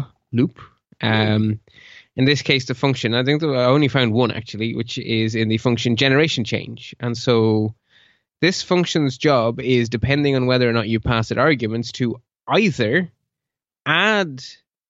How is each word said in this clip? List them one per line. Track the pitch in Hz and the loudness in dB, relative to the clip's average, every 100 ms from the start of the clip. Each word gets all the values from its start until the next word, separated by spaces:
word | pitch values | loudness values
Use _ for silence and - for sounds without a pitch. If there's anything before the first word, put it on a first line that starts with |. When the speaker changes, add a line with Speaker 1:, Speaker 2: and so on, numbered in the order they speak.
| 139 _ - | -12 _ -6
Speaker 1:
loop. | 117 135 - - _ _ - | 0 0 -2 -20 _ _ -4
Speaker 2:
Hmm. | 110 | 0
Speaker 1:
Um, | 110 107 107 107 107 _ - - - - - | 2 2 2 0 -2 _ -20 -20 -20 -14 0
in | 131 | 2
this | 143 | 2
case, | - 135 - | 0 -2 -2
the | 123 | -2
function. | 139 131 113 | -2 0 0
I | 117 | 0
think | 127 151 | 0 0
that | 156 | 0
I | 127 123 | 0 2
only | 143 143 | 4 2
found | 139 120 | 2 2
one, | 110 120 | 2 0
actually, | - - 104 113 117 | -2 -10 -6 -6 -4
which | 117 127 | -6 -8
is | - 113 110 113 | -2 0 0 0
in | 110 | 0
the | 110 | 0
function | 127 113 123 113 | 0 0 0 2
generation | 135 135 156 - | 2 2 2 -2
change. | 107 107 104 113 - - | -4 -6 -8 -14 -18 -10
And | 123 117 | -8 -4
so | - 117 110 110 107 - _ _ _ _ _ - | 0 2 4 2 0 -6 _ _ _ _ _ -2
this | 165 190 | -2 -2
function's | - 180 170 165 139 127 | -2 0 0 0 -2 0
job | 151 131 113 117 | 0 2 0 -2
is, | 120 123 117 | 0 2 2
depending | 117 120 143 143 135 | -2 0 2 2 0
on | 127 | 2
whether | 127 120 | 2 2
or | |
not | 117 104 | 2 0
you | 113 | -2
pass | 123 117 107 | 0 0 0
it | 117 | 0
arguments, | 147 135 110 113 120 | 2 2 -2 -4 -6
to | - 120 - _ _ - | -4 -4 -4 _ _ -2
either | 165 214 - 107 160 175 _ _ _ _ _ _ _ 139 | 2 2 0 0 0 -2 _ _ _ _ _ _ _ -2
add | 160 208 208 170 131 - - _ _ | 0 2 0 -2 -6 -14 -20 _ _